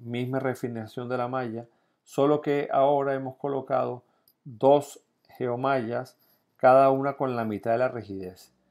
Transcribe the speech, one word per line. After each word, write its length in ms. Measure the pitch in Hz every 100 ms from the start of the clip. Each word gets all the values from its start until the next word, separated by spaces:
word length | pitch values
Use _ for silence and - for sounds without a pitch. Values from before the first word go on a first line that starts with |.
misma 380 | 120 120 123 131
refinación 680 | 131 117 120 117 107 - 123
de 100 | 127
la 100 | 123
malla, 400 | 131 117 117 117 _ _ _
solo 380 | _ - 139 151
que 260 | 151 143 -
ahora 420 | 135 139 143 139
hemos 220 | 135 131 -
colocado 680 | 143 135 131 127 123 120 _ _ _ _
dos 580 | 143 110 135 143 139 - _ _ _
geomallas, 880 | - 127 120 139 135 113 120 135 _ _ _ _ _
cada 320 | 127 135 135
una 260 | 135 139 139
con 200 | 135 120
la 100 | 110
mitad 280 | 101 117
de 40 | 117
la 120 | 127
rigidez. 640 | 123 101 95 92 - - _ _